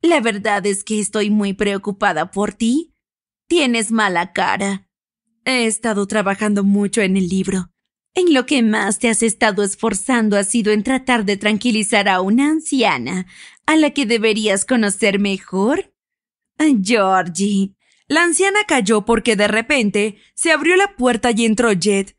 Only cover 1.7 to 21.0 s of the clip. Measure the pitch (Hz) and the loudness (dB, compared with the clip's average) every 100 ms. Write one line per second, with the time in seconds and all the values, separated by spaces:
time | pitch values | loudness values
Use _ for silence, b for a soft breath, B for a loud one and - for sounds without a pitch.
1.7 | 196 202 196 202 160 170 196 214 - 226 | -2 -6 -2 -2 0 -4 -4 -4 -2 0
2.7 | 262 339 _ _ _ _ _ _ 339 269 | 0 -4 _ _ _ _ _ _ 0 2
3.7 | 233 220 226 208 175 180 - 185 190 196 | 0 -2 0 0 0 -2 -2 -2 -2 -4
4.7 | 196 _ _ _ _ _ _ - 262 226 | -6 _ _ _ _ _ _ -4 -2 0
5.7 | 214 233 202 196 220 196 196 208 202 196 | -2 -4 -2 -2 -2 -2 -2 0 0 2
6.7 | 202 202 214 196 190 180 190 185 190 180 | 2 0 0 0 0 0 -2 -2 -4 -6
7.7 | _ _ _ _ - 359 277 254 294 226 | _ _ _ _ 0 2 2 2 0 2
8.7 | 214 202 208 240 220 226 - 226 196 202 | 0 -2 -2 -2 0 -2 0 0 0 -2
9.7 | - 226 196 - 247 214 202 196 240 208 | -2 -4 -4 -2 0 2 0 0 -2 0
10.7 | 214 208 262 262 240 202 202 208 214 247 | 0 0 -2 0 -2 0 -2 0 0 0
11.7 | 220 214 214 202 185 185 233 285 311 302 | -2 0 0 2 0 2 2 2 0 -2
12.7 | 269 214 143 120 185 185 B B B - | 0 0 0 -4 -6 -8 B B B 0
13.7 | 311 302 294 254 233 220 220 214 196 - | 2 2 0 0 2 2 0 0 -2 0
14.7 | 247 208 196 214 196 202 196 - 185 208 | 0 0 0 0 0 -2 -4 -6 -2 0
15.7 | 330 - _ _ _ _ _ _ _ 311 | -2 -6 _ _ _ _ _ _ _ 2
16.7 | 247 185 226 190 190 180 165 202 202 196 | 2 2 2 2 2 0 -2 -2 0 -2
17.7 | _ _ _ _ 302 339 311 392 403 415 | _ _ _ _ 0 2 2 0 0 0
18.7 | 277 190 220 208 226 240 208 208 220 226 | 0 2 0 2 0 0 0 0 0 0
19.7 | 294 208 208 208 202 b - 339 311 302 | 0 0 0 -4 -6 b -6 -2 0 2
20.7 | 370 403 - | 2 2 0